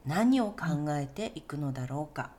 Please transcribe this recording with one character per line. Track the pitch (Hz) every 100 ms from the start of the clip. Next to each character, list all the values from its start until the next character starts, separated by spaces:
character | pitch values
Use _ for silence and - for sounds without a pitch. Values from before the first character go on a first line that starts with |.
何 | 131 165 233 262
を | 214
考 | - 165 147 151 147
え | 139
て | 139 220
い | -
く | - 143
の | 143
だ | 131 127
ろ | 139 151
う |
か。 | - 123